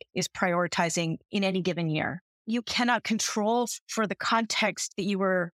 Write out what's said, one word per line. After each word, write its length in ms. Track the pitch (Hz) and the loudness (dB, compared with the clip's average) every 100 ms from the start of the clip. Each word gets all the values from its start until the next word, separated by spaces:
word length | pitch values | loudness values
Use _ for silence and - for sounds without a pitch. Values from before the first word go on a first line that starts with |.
| - | -6
is 140 | - 170 | -4 -4
prioritizing 920 | - 185 175 175 - 170 175 165 160 _ | 0 0 2 0 0 0 0 -2 -4 _
in 140 | 208 196 | 0 0
any 160 | 190 | 0
given 260 | 180 165 165 | 0 0 0
year. 340 | 156 - 170 - _ - | 0 -2 -6 -12 _ -4
You 160 | 233 | -4
cannot 440 | 226 - 240 233 - | -2 0 2 2 0
control 580 | 220 - - 208 240 | -2 0 0 2 2
f-, 160 | 240 - - | 0 -4 -6
for 180 | - 208 | -2 -2
the 100 | 196 | -2
context 760 | - 226 226 - 214 - - - | 0 2 2 0 0 -2 -6 -4
that 60 | |
you 140 | 196 196 | -2 2
were 360 | 190 185 175 | 2 2 0